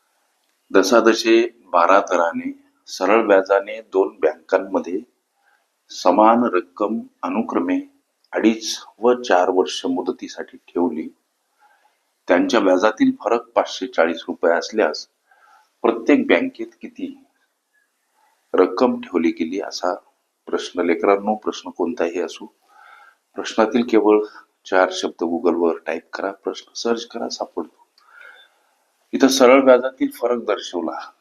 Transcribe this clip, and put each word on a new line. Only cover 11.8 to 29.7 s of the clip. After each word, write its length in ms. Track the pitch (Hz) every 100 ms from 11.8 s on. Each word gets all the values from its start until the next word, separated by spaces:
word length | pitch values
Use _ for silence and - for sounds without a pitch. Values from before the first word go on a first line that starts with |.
| _ _ _ _ -
त्यांच्या 320 | 90 95 117
व्याजातील 500 | 98 90 107 - 135 131
फरक 280 | 104 117 - -
पाचशे 300 | 95 - 95
चाळीस 380 | - 85 82 -
रुपये 240 | 80 87
असल्यास 540 | 82 - 110 82 78 - _ _ _ _ _ _ _
प्रत्येक 420 | 113 - - 139 117
बँकेत 400 | 85 85 - 113 _
किती 320 | - - 90 - _ _ _ _ _ _ _ _ _ _ _ _ _
रक्कम 460 | - 90 - 123 -
ठेवली 300 | - 87 82
गेली, 300 | 80 82 95
असा 340 | - - 87 98 - _ _ _ -
प्रश्न. 320 | 85 - 90
लेकरांनो, 540 | 85 - 98 98 101
प्रश्न 360 | 107 - - 90
कोणताही 500 | - 85 82 85 90
असो, 260 | 82 - - _ _ _ - - - _ _ -
प्रश्नातील 500 | - - 110 123 120
केवळ 300 | 110 101 107 107 - - _ -
चार 240 | 92 92
शब्द 320 | - 92 -
Google-वर 540 | 85 85 85 85 85 82 -
टाईप 240 | 82 -
करा, 160 | - 92
प्रश्न 380 | 98 95 - -
सर्च 320 | - 117 117 117
करा, 220 | 117 120
सापडतो. 540 | - 104 - 80 _ _ _ _ - - - _ _ _ _ _ _ _
इथं 160 | 117 135
सरळ 340 | 131 123 135
व्याजातील 460 | 131